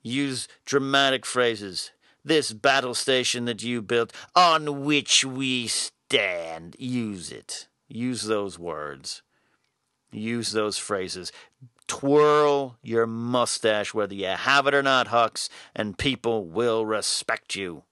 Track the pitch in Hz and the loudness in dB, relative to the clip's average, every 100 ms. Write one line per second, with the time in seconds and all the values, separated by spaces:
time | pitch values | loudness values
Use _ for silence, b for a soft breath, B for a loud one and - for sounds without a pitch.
0 | 117 131 139 127 - b - 139 135 139 | -4 -4 -2 -6 -10 b -2 0 2 4
1 | 139 131 - 123 120 107 101 85 - _ | 4 2 0 2 2 0 -6 -8 -10 _
2 | b b 143 156 131 107 139 135 127 117 | b b 0 2 2 0 2 4 0 -2
3 | - 131 120 123 120 107 117 120 104 120 | 2 2 2 -2 -4 -4 -4 -6 0 0
4 | 117 B B 175 175 160 151 143 143 147 | 0 B B 4 6 4 0 -4 0 0
5 | - - 135 131 131 127 113 - - _ | 4 2 2 -4 -2 -2 -2 -4 -6 _
6 | _ 127 101 87 82 82 85 - 131 123 | _ 0 2 -2 -8 -10 -14 -10 -4 -4
7 | 110 95 73 57 - - - _ _ 117 | -4 -6 -10 -14 -12 -14 -14 _ _ -6
8 | 123 117 107 107 101 85 85 76 73 69 | -6 -4 -2 -2 -2 -8 -10 -8 -10 -10
9 | - - _ _ _ _ _ _ _ _ | -12 -14 _ _ _ _ _ _ _ _
10 | _ 107 110 120 101 107 107 98 - 101 | _ -8 -4 -4 -2 -2 -2 -4 -4 -4
11 | 92 90 87 B B B 131 _ - - | -4 -8 -12 B B B -20 _ -10 -4
12 | 139 147 151 147 147 143 135 117 110 113 | 4 6 6 6 4 2 -2 -10 -2 0
13 | 113 113 120 123 117 - 113 107 101 110 | 0 -2 0 0 0 2 2 2 0 -2
14 | 101 98 95 90 - 139 139 139 139 131 | -4 -4 -4 -2 4 4 6 2 4 2
15 | 107 117 113 - - B B - 107 95 | 4 4 2 0 -10 B B -6 -6 -2
16 | 139 123 117 113 87 87 120 113 110 107 | -2 0 -2 -2 -2 0 2 2 0 -2
17 | - - - 107 - 98 92 85 _ | -2 -4 -4 -6 -4 -8 -6 -10 _